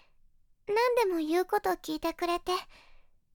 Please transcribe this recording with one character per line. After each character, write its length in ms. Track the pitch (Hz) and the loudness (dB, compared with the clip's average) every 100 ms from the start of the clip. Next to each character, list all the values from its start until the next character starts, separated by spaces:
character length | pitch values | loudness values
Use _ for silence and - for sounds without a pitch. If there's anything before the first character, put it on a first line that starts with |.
| _ _ - _ _ _ - | _ _ -20 _ _ _ -2
何 280 | 415 494 494 | 2 2 2
で 100 | 427 | 2
も 140 | 339 | 0
言 240 | 311 339 | 0 0
う 20 | 359 | 2
こ 160 | 415 | 0
と 100 | 381 | 0
を 20 | |
聞 220 | 349 - 311 | -2 -4 -4
い 40 | |
て 140 | 330 | -4
く 140 | - 339 | -2 -2
れ 120 | 349 | -2
て、 140 | - 370 - - - - - _ _ | -2 -4 -4 -18 -20 -20 -20 _ _